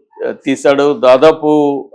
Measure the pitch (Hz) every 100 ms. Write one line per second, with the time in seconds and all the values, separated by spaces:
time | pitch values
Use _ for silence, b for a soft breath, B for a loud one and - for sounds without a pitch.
0 | _ - 123 113 - 131 151 139 147 135
1 | 127 131 156 156 151 151 147 139 131